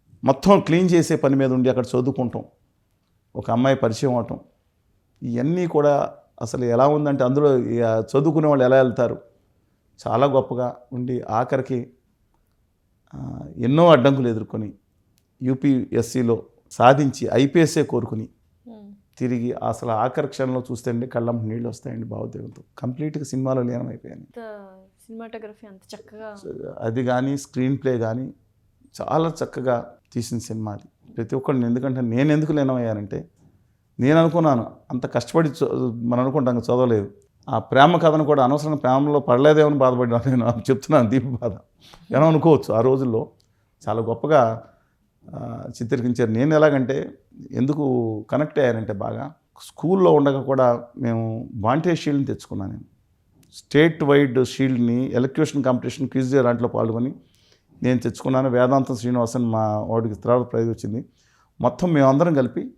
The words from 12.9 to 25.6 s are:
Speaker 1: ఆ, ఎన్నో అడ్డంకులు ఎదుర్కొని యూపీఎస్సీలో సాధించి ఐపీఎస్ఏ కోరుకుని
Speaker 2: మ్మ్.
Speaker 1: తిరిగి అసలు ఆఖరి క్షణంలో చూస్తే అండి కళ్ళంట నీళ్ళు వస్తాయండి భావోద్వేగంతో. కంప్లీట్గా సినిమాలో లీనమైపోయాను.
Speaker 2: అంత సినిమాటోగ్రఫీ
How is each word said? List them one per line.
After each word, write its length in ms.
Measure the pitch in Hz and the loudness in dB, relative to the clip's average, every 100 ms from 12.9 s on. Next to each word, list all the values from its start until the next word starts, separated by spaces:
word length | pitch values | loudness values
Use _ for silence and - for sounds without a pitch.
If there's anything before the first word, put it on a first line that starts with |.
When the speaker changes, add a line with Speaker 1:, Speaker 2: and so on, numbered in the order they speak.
| _ _ | _ _
Speaker 1:
ఆ, 260 | 135 135 - - - | -16 -14 -12 -12 -4
ఎన్నో 340 | 120 151 175 | 2 6 8
అడ్డంకులు 380 | 147 139 135 120 | 8 6 4 0
ఎదుర్కొని 440 | 110 107 113 107 - _ _ _ _ _ - | -2 -6 -8 -10 -14 _ _ _ _ _ -8
యూపీఎస్సీలో 1000 | 127 131 143 127 - 117 113 127 117 113 - _ _ | -4 0 2 2 0 -2 -2 0 0 0 -4 _ _
సాధించి 580 | - 120 139 143 - 120 | 4 6 6 2 -2 0
ఐపీఎస్ఏ 500 | 117 139 170 160 160 | 2 2 4 2 2
కోరుకుని 460 | - 123 117 110 113 _ _ _ 240 | -2 -2 -4 -8 -10 _ _ _ -20
Speaker 2:
మ్మ్. 240 | 226 202 202 _ - | -20 -20 -20 _ -6
Speaker 1:
తిరిగి 340 | 127 123 120 | -4 -2 -4
అసలు 380 | - 113 113 123 | -4 -6 -4 -4
ఆఖరి 380 | 110 127 151 143 | -2 -2 -4 -6
క్షణంలో 360 | - 131 127 123 | -4 -4 -4 -6
చూస్తే 200 | 120 131 | -8 -6
అండి 160 | 117 127 | -4 -4
కళ్ళంట 360 | 120 117 120 | -4 -4 -4
నీళ్ళు 260 | 110 117 117 | -6 -8 -8
వస్తాయండి 380 | 110 135 117 117 | -10 -12 -12 -12
భావోద్వేగంతో. 560 | 107 117 - 117 - - - | -10 -12 -12 -16 -18 -20 -10
కంప్లీట్గా 460 | 120 127 151 147 | -8 -6 -8 -8
సినిమాలో 380 | 139 131 131 131 | -8 -4 -2 -2
లీనమైపోయాను. 580 | 120 123 123 123 - - | -2 -6 -8 -12 -16 -20
Speaker 2:
అంత 380 | - 240 220 208 196 190 190 _ - | -20 -18 -18 -18 -20 -20 _ _ -20
సినిమాటోగ్రఫీ 600 | 226 226 226 214 214 | -18 -16 -16 -16 -20